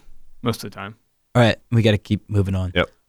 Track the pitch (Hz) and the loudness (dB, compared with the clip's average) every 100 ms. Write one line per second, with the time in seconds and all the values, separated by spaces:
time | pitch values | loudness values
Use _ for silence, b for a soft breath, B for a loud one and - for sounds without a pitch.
0 | - - - - 120 110 107 98 98 110 | -12 -20 -20 -8 -6 -6 -10 -14 -16 -18
1 | _ _ _ 127 113 - _ 117 110 104 | _ _ _ 2 2 2 _ 2 2 2
2 | - 104 - 104 95 95 92 90 - _ | 0 -4 -2 -2 0 -2 -2 -2 -2 _